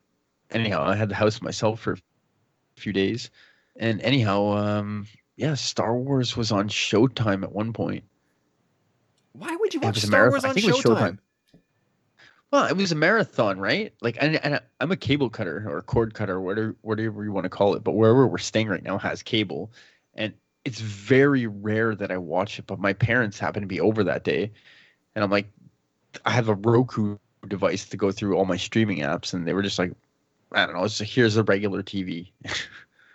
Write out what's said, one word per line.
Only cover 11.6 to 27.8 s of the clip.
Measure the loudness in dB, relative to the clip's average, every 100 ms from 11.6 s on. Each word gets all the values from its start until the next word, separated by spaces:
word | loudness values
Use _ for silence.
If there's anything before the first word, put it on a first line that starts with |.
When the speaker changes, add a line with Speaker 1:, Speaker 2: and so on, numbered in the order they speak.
| _ _ _ _ _ _ -20 _ _
Speaker 1:
Well, | 2 2
it | 2
was | 0
a | 2
marathon, | 4 4 0 0 0 0
right? | 0 -2 -2 -4
Like, | -4 0
and, | 0 0
and | -2 -4 -6 _
I'm | -4
a | -2
cable | 0 0 0
cutter | -2 -6 -6 -6
or | -8
a |
cord | -2 0 0 -2
cutter, | -4 -4
whatever, | -4 -2 -4 -6
whatever | -6 -4 -4 -6
you | -6
wanna | -4 -4
call | 2 2 2
it. |
But | 0
wherever | 4 8 8 6
we're | 4
staying | -2 -2 -2
right | -4
now | -4 -4
has | -4 -6
cable, | -4 -2 -2 -4 -10 -14 -20 _ _ -8
and | -8 -8 _ _ -10
it's | -8
very | -10 -10 4 6 6 4 0
rare | -4 -4 0 0
that | -2 -4
I | -4
watch | -2 -2 -2 -6
it. | -10
But | -4
my | -2
parents | 0 2 2 0 -2
happen | -4 -4
to | -6
be | 0
over | 2 2
that | 0 0
day, | 0 -2 -2 -8 -20 -20 _ _ _
and | -2
I'm | 0
like, | 0 -2 _ -20 _ _ _ _ -8 -2
I |
have | 0 2
a | 0
Roku | 4 4 2 0 -4 -4 _ _ -10
device | -2 0 -2